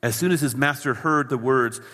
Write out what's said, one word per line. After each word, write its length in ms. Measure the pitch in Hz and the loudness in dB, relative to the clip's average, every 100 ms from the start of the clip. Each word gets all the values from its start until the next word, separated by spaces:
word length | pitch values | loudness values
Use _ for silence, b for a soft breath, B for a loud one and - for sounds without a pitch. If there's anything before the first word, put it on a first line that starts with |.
As 120 | 120 | -2
soon 180 | 113 180 | 0 2
as 80 | 175 | 2
his 140 | 143 | 0
master 400 | 120 143 139 143 | 0 0 0 -4
heard 340 | 117 165 151 135 | -2 0 0 0
the 80 | 131 | -2
words 440 | 117 131 120 113 B | 2 2 2 -2 B